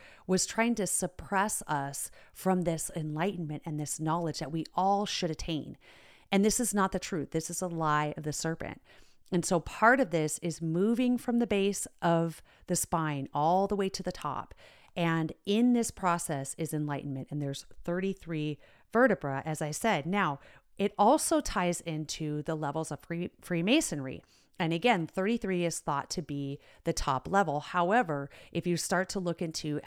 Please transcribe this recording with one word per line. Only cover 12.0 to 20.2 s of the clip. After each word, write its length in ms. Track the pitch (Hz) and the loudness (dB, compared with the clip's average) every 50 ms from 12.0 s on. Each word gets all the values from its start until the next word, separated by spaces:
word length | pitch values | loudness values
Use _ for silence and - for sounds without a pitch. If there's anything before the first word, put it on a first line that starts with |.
of 400 | - 170 170 165 165 165 156 - - - - - - - | 2 2 4 4 2 0 -2 -8 -16 -20 -20 -20 -6 -4
the 80 | 180 | -2
spine 520 | 170 - - - 160 160 156 147 139 135 - - | -2 0 0 0 0 0 0 -2 -4 -6 -4 -2
all 340 | 147 147 160 180 190 196 190 | 2 2 4 4 4 2 2
the 80 | 208 | 0
way 140 | 196 196 190 | 0 0 -2
to 140 | - - 175 | -2 -4 -6
the 80 | 180 | -6
top. 420 | - - - 147 131 - - - - - - - - - - - _ | -6 -6 -6 -6 -6 -6 -8 -10 -16 -20 -20 -20 -20 -20 -20 -10 _
And 380 | 180 170 165 165 165 160 160 - - _ | 0 0 2 2 2 0 -2 -4 -8 _
in 280 | 196 202 220 240 247 240 | 0 2 4 4 4 4
this 180 | 240 226 - | 4 2 -2
process 640 | - - 196 180 170 170 - - 156 139 135 - - - | -4 -2 0 0 0 0 0 -4 -4 -4 -4 -6 -6 -6
is 160 | 165 151 160 | -4 -4 -2
enlightenment. 540 | 151 151 147 143 139 - 143 135 135 131 - | -2 -2 -2 -4 -4 -4 -6 -8 -8 -8 -6
And 120 | 147 147 | -6 -4
there's 240 | 143 139 139 - - - - - - | -4 -4 -6 -8 -10 -14 -18 -10 -6
thirty-three 720 | 170 175 185 185 196 190 - - 160 170 151 151 151 147 - - - - _ _ _ - | -4 -4 -2 -2 -2 -4 -6 -8 -6 -6 -4 -4 -4 -6 -8 -12 -20 -20 _ _ _ 2
vertebra, 500 | 226 254 254 190 - - 143 135 135 - | 4 6 6 4 2 0 -4 -4 -4 -4
as 160 | 160 156 - | -4 -4 -4
I 100 | 165 151 | -4 -4
said. 340 | 151 - - 226 202 151 135 | -4 -2 0 2 2 2 0
Now, 340 | 170 190 208 | 0 0 0